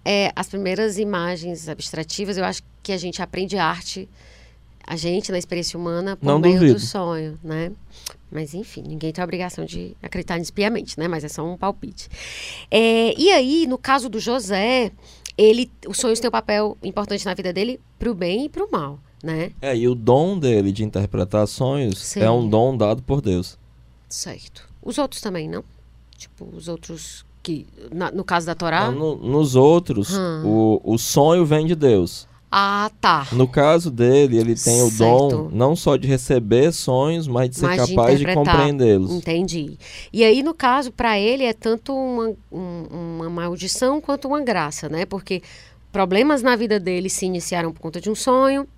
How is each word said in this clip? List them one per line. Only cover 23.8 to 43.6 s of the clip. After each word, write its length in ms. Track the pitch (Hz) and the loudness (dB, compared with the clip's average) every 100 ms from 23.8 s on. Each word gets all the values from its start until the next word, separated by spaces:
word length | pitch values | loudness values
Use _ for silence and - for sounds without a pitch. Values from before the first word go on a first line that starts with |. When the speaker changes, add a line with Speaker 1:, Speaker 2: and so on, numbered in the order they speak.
| - _ _ | -20 _ _
Speaker 1:
Certo. 580 | - 180 - - - - - | -12 -12 -14 -18 -20 -20 -14
Os 140 | - 247 | -8 -4
outros 240 | 269 - | -4 -6
também, 280 | 220 180 156 | -8 -8 -8
não? 140 | 87 - - - - _ - | -10 -12 -20 -20 -20 _ -20
Tipo, 320 | - _ - 170 | -20 _ -18 -16
os 100 | 165 | -12
outros 580 | 165 - 165 - - - - | -12 -12 -16 -16 -20 -20 -14
que, 240 | - 151 - - - | -8 -8 -10 -20 -12
na, 180 | 170 170 | -6 -6
no 140 | 185 | -6
caso 220 | 190 175 170 | -2 -2 -2
da 80 | |
Torá? 360 | 165 170 165 214 | -4 -2 0 0
Speaker 2:
Não, 260 | 131 156 147 | -2 -2 -4
no, 0 | |
nos 380 | 113 143 151 | 0 2 4
outros, 560 | 127 139 170 175 113 98 196 | 8 8 8 4 -2 -2 -2
Speaker 1:
Hum. 260 | 180 160 156 | -4 -2 2
Speaker 2:
o, 480 | 110 110 107 - | 4 4 4 2
o 40 | 113 | -2
sonho 460 | - 165 147 175 | 2 4 6 6
vem 220 | 160 156 160 | 4 2 2
de 80 | |
Deus. 520 | 165 139 104 87 - - _ _ | 2 6 4 2 -6 -18 _ _
Speaker 1:
Ah, 400 | 196 202 202 214 - | 0 2 0 -4 0
tá. 300 | 208 160 135 | 2 2 0
Speaker 2:
No 140 | 120 127 | 2 4
caso 440 | 127 143 170 170 | 6 4 4 2
dele, 480 | 117 120 139 143 113 | 2 6 6 6 4
ele 160 | 113 | 2
tem 260 | 117 - 120 | 0 2 4
o 100 | 120 | 4
dom 380 | 110 113 123 143 | 4 6 6 4
Speaker 1:
Certo. 200 | 117 78 | 0 -2
Speaker 2:
não 240 | 107 127 175 | 0 2 2
só 200 | - 135 | 2 2
de 120 | 127 | 2
receber 640 | 135 - 131 107 117 156 | -2 2 0 4 4 4
sonhos, 560 | 127 - 127 147 165 156 | 2 0 0 0 -2 -2
mas 220 | 120 127 | 0 -2
de 60 | 127 | 0
ser 100 | 139 | 0
Speaker 1:
Mas 200 | - 123 | 2 2
de 80 | |
Speaker 2:
capaz 220 | 123 117 139 | 4 4 4
de 60 | |
Speaker 1:
interpretar. 320 | 143 185 - 165 | 4 2 4 4
Speaker 2:
compreendê-los. 560 | 147 143 120 98 95 | 4 4 6 6 2
Speaker 1:
Entendi. 640 | 175 170 165 185 165 147 147 - - - | -4 -2 -2 -2 -4 -8 -12 -20 -20 -8
E 140 | 202 | 2
aí, 180 | 220 247 | 4 4
no 120 | 285 | 2
caso, 360 | 320 254 262 254 | -2 0 0 -2
pra 280 | - 233 208 | -4 -2 0
ele, 240 | 208 269 | 0 0
é 80 | 254 | -2
tanto 400 | 220 226 226 - | -2 -4 -4 -4
uma, 380 | 269 262 240 226 196 - | -6 -4 -4 -4 -8 -12
um, 640 | - 185 175 160 175 170 165 | -12 -10 -10 -12 -12 -10 -8
uma 100 | 165 | -8
maldição 720 | 170 175 175 | -6 -6 -6